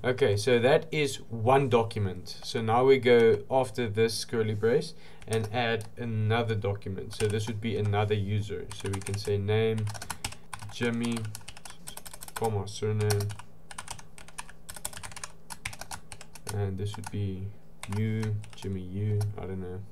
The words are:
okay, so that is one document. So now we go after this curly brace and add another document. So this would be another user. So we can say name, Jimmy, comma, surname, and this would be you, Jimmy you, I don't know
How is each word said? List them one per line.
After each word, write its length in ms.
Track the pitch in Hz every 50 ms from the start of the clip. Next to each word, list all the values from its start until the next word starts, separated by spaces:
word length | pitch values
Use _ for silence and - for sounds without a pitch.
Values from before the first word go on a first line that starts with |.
| -
okay, 320 | 127 123 - 139 113 101
so 220 | 101 - 131 123 117
that 280 | 113 131 151 160 - -
is 240 | - 156 147 135 - - - -
one 380 | 110 113 107 123 135 139 143 127
document. 720 | 120 117 113 107 - 113 101 92 87 90 - - - - -
So 160 | - - 120
now 240 | 113 110 110 123 131
we 140 | 135 135 127
go 400 | 113 123 120 117 113 113 107 104 - -
after 380 | 131 135 131 127 - - 123 110
this 360 | 101 113 113 113 - - -
curly 300 | - - 113 110 110 107
brace 400 | 107 113 113 120 156 - - - - - - - - -
and 220 | - 110 113 107 107
add 360 | 107 123 120 113 113 107 104 - -
another 580 | - 123 117 110 110 107 107 113 120 117 110 113
document. 600 | 101 101 101 101 104 - 101 95 95 - - -
So 120 | - 110
this 200 | 107 98 113 104
would 140 | 120 113 104
be 180 | 110 117 - -
another 360 | 104 104 101 104 107 101 107
user. 520 | 101 98 98 107 104 101 - 92 - - - -
So 160 | - - 98
we 100 | 98 98
can 160 | 98 - 98
say 220 | 98 - 104 101 101
name, 480 | 98 101 107 110 110 110 113 110 107 107 - - - - - - - - - - - - - - - 104
Jimmy, 440 | - - 123 117 117 117 117 117 117 113 107 107 107 - - - - - - - - - - - - - - - - - - - -
comma, 340 | - 113 113 107 101 98 101
surname, 600 | - - 107 107 107 107 104 101 101 101 98 104 - - - - - - - - - - - - - - - - - - - - - - - - - - - - - - - - - - - - - - - - - - - - - - - - - - - - - - - - - - - - - - - -
and 240 | 104 101 101 98 95
this 180 | 95 101 104 104
would 140 | - 98 -
be 360 | - 104 101 98 95 92 98 101 - - - - - - - - 98
you, 400 | 104 110 110 110 110 110 110 104 104 104 - -
Jimmy 240 | - - 98 98 92
you, 400 | 92 90 92 98 104 107 104 101 104 101 101 -
I 40 |
don't 180 | - 90 95 92
know 200 | 92 90 92 95 98 -